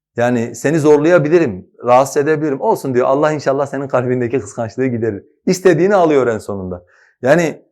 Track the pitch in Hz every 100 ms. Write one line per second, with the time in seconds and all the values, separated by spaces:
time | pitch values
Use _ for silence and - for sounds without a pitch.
0 | _ - 120 123 117 - 135 160 147 147
1 | 151 175 151 170 151 92 - _ 120 123
2 | 135 156 143 156 156 135 226 208 139 120
3 | 131 139 151 151 147 135 139 135 139 131
4 | 123 127 120 135 - - 113 - 131 120
5 | 113 101 - _ - 175 190 160 185 208
6 | 170 143 120 110 - 101 92 90 - _
7 | _ _ 123 160 165 - _